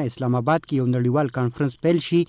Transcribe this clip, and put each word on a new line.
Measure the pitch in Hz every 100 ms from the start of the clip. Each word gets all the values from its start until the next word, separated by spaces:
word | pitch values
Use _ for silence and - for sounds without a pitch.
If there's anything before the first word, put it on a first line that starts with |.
نه | 131
اسلام | - 127 123
آباد | 123 160 -
کې | 139
یو | 127 123
نړیوال | 123 139 143 131
کانفرنس | 123 - 143 - 160
پیل | 170 -
شي | 170